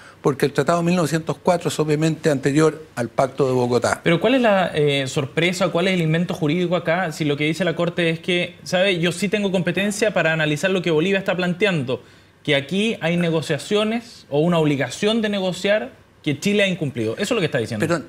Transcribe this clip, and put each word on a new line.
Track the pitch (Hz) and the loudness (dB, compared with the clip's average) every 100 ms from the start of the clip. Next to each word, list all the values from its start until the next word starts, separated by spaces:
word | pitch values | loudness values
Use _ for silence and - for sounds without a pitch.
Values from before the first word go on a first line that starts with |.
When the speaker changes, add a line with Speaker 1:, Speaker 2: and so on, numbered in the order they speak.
| - - | -20 -4
Speaker 1:
porque | 156 131 143 | -2 0 0
el | |
Tratado | - 143 170 | 0 0 2
de | |
mil | 170 180 | 2 2
novecientos | 156 165 160 139 | 2 0 -4 -2
cuatro | - 170 147 | 2 2 0
es | - | -2
obviamente | 151 151 160 156 160 | 0 2 2 2 2
anterior | 139 139 147 156 151 - - | 2 2 4 4 2 -8 -8
al | 117 | -4
Pacto | - 135 135 131 | -2 -2 0 2
de | |
Bogotá. | 127 123 120 107 - | 2 2 2 2 0
Speaker 2:
Pero | 165 165 | 0 2
¿cuál | 214 262 | 4 4
es | |
la, | 226 196 180 | 4 2 2
eh, | 160 147 139 131 | 0 0 0 -2
sorpresa, | 151 135 - 175 180 180 | -4 -4 0 0 0 -2
cuál | 170 190 | 0 0
es | |
el | 185 | 0
invento | 160 165 175 | 2 0 -2
jurídico | 170 147 180 175 175 | -2 -2 0 0 -2
acá, | 165 175 175 | 0 -2 -2
si | - | -2
lo | 151 143 | -2 0
que | |
dice | 151 160 | 0 0
la | 175 165 | -2 -2
Corte | 170 175 165 | -2 0 -2
es | 165 | -2
que, | - 175 170 - | -2 -2 -2 -8
¿sabe? | - 180 196 175 | -4 0 2 2
Yo | 175 | 0
sí | 160 208 | -2 -2
tengo | 214 202 | -2 0
competencia | 185 170 185 208 202 214 | -2 -2 -2 -2 0 0
para | 180 160 | 2 2
analizar | 160 151 147 190 | 2 0 0 0
lo | 190 | 0
que | 175 | 0
Bolivia | 151 190 190 | 2 2 0
está | 196 180 | -2 -2
planteando, | 180 175 208 165 127 120 - - - _ | -2 0 0 0 -2 -6 -8 -20 -20 _
que | 147 139 | 0 0
aquí | 139 190 226 202 | 0 -2 -2 -2
hay | 160 175 | -2 0
negociaciones | 170 160 156 139 - 208 214 233 - - - | 0 -2 -2 -4 -2 -2 0 -4 -8 -20 -4
o | 143 | 0
una | 175 170 | 2 2
obligación | 151 135 127 - 208 226 | 2 2 -2 -2 0 0
de | 214 | 0
negociar | 202 185 170 196 214 240 - _ _ | -2 -4 -2 0 0 -2 -14 _ _
que | 151 131 | -4 -2
Chile | 202 208 | 0 2
ha | 196 | 2
incumplido. | 175 143 123 110 | 0 -4 -4 -4
Eso | 113 | -2
es | 202 | -2
lo | 233 | 0
que | 151 | 0
está | 131 | -2
diciendo. | 110 107 156 | -2 -2 -2
Speaker 1:
Perdón, | 165 | -2